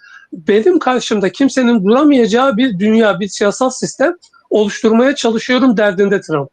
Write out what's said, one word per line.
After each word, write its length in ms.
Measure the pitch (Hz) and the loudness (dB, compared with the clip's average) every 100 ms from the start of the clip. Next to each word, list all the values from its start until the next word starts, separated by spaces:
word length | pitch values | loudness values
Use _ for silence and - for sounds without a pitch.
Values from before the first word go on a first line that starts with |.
| - - - | -20 -20 -20
benim 460 | 240 160 202 285 359 | -8 -2 2 2 2
karşımda 500 | - 254 - 214 190 | 0 -2 -2 -2 -2
kimsenin 560 | - 277 - 240 233 | 0 -2 0 0 0
duramayacağı 720 | 185 240 294 277 226 226 269 214 | 2 2 4 4 2 2 0 0
bir 220 | 262 180 | -2 -2
dünya, 420 | 208 220 220 185 | 0 2 2 0
bir 80 | 202 | -6
siyasal 420 | - 208 196 254 | -4 -4 -2 -4
sistem 440 | - 165 - 285 349 _ _ _ | -4 -8 -2 -4 -4 _ _ _
oluşturmaya 640 | 208 208 - 220 226 262 | 0 0 -2 0 2 2
çalışıyorum 600 | 285 233 220 - 247 262 214 | 0 -2 -2 -2 0 2 2
derdinde 440 | 208 185 202 196 | 0 0 0 -2
Trump 300 | 190 156 139 | -4 -6 -6